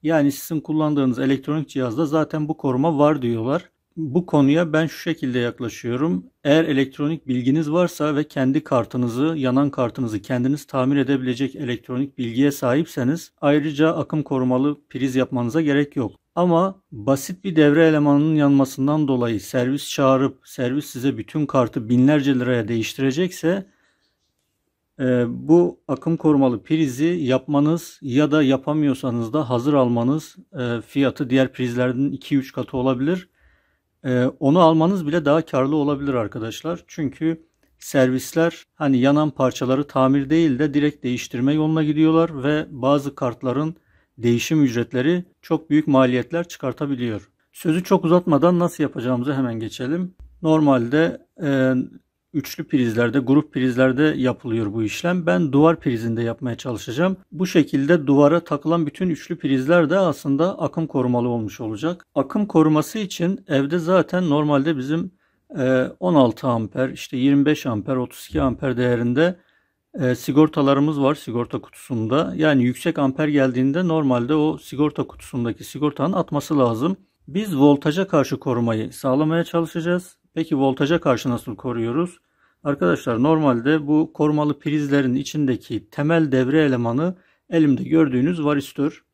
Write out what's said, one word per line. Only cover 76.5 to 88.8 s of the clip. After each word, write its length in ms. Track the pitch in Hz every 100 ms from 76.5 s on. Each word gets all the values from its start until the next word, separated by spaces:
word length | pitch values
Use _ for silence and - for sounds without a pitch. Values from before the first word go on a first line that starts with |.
| 147
lazım. 380 | 123 113 151 196 _ _ -
Biz 280 | 156 214 147
voltaja 520 | 143 143 156 156 190
karşı 300 | 156 135 -
korumayı 540 | 143 120 117 110 110
sağlamaya 520 | - 139 131 156 165
çalışacağız. 760 | 170 170 165 175 165 180 180 _ _
Peki 240 | - 160 143
voltaja 420 | 135 131 143 165
karşı 300 | 156 120 135
nasıl 260 | 117 - -
koruyoruz? 640 | 131 117 113 127 180 - _ _ _ _
Arkadaşlar 580 | 147 139 180 170 - 113
normalde 640 | 139 160 151 117 123 156 143
bu 260 | 151 156
korumalı 440 | - 151 151 147 143
prizlerin 560 | 156 151 147 143 131
içindeki 760 | 127 143 151 143 117 - 107 -
temel 420 | - 147 165 156
devre 300 | 131 127 156
elemanı 520 | 147 123 117 120 170 180 _ _ _
elimde 320 | 165 151 131
gördüğünüz 600 | 123 160 156 127 143 175
varistör. 600 | 147 147 139 -